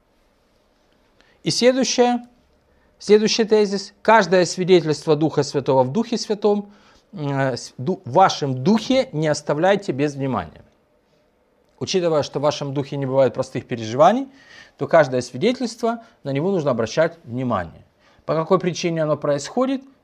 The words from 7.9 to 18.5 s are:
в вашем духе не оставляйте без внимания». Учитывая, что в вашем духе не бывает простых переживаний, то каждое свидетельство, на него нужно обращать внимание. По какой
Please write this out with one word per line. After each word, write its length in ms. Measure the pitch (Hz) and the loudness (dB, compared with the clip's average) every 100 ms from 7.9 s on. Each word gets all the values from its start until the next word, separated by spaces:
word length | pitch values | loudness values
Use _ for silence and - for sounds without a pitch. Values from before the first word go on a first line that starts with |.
| 185 - | -6 0
в 80 | |
вашем 500 | 143 190 - 143 127 | 4 4 2 -4 -2
духе 460 | 139 220 - 254 254 | 2 0 2 0 0
не 160 | 147 156 | -2 -2
оставляйте 640 | 147 - 147 180 196 202 | -2 -4 0 2 0 -2
без 240 | 135 147 139 | -4 -4 -4
внимания». 480 | 135 113 80 - _ _ _ _ _ _ _ _ _ _ _ - | -4 -4 -6 -12 _ _ _ _ _ _ _ _ _ _ _ -12
Учитывая, 440 | 135 190 175 156 | -4 -2 0 0
что 160 | 135 147 | -2 -2
в 40 | |
вашем 300 | 147 139 143 | -2 -2 -6
духе 220 | 139 135 143 | -6 -6 -6
не 120 | 135 | -2
бывает 260 | 131 131 | 2 2
простых 340 | 127 131 131 - | 0 -6 -8 -8
переживаний, 600 | 117 110 123 165 240 277 - - - - - | -8 -4 4 4 4 -4 -14 -20 -20 -20 -10
то 100 | 139 | 0
каждое 340 | 165 143 127 | 2 4 0
свидетельство, 840 | 123 127 196 247 247 - 226 233 - _ | -4 -2 -2 -2 -6 -4 -4 -6 -10 _
на 60 | 143 | -6
него 220 | 139 175 | -4 -2
нужно 200 | 196 143 | -2 0
обращать 460 | 117 113 - 160 - | -2 -2 0 -2 -2
внимание. 600 | - 120 127 104 85 76 _ _ _ _ - | -12 -8 -4 -4 -4 -12 _ _ _ _ -6
По 80 | 151 | -4
какой 240 | 156 | 0